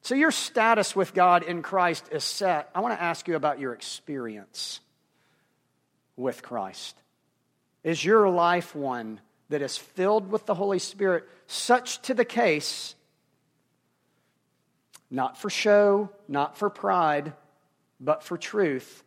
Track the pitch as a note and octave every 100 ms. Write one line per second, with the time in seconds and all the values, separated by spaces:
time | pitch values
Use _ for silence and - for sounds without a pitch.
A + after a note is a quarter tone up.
0 | - C4 D#4 - - - A3 A3 F#3+ F#3+
1 | F#3 F#3 F3+ F3 E3 F3 D#3 F#3+ F3 E3
2 | - D#3 - - G3 D#3+ - F3+ A#3 G#3
3 | E3+ D#3+ - D#3+ D3 C#3 C3+ A#2 - -
4 | - C#3 A#2 G#2 G2 - - - _ _
5 | _ _ _ _ _ _ _ _ _ _
6 | _ - B2+ A#2+ - A#2+ F#2+ F#2 - -
7 | _ _ _ _ _ _ _ _ D#3+ E3
8 | E3 A3 G3+ F3 E3+ F3 E3+ D3+ C#3 B2
9 | A2 G#2+ _ _ _ D3 C#3 - - -
10 | F#3 G#3+ F#3+ G#3+ - F3+ G3+ F#3+ - G3+
11 | G3 F3 - - _ - - B3 B3 -
12 | - B3 - A3+ A3+ D3+ - - - -
13 | _ _ _ _ _ _ _ _ _ _
14 | _ _ _ _ _ _ _ _ _ -
15 | _ C3 B2+ - G#3 - G#3 G#3 G#3 G3+
16 | G#3 - - C#3+ D3 - G#3 G#3 G3+ F3+
17 | D#3+ D3 D3 - _ _ _ _ _ _
18 | C3 D#3 - F3 - G#3+ F3 C3 - -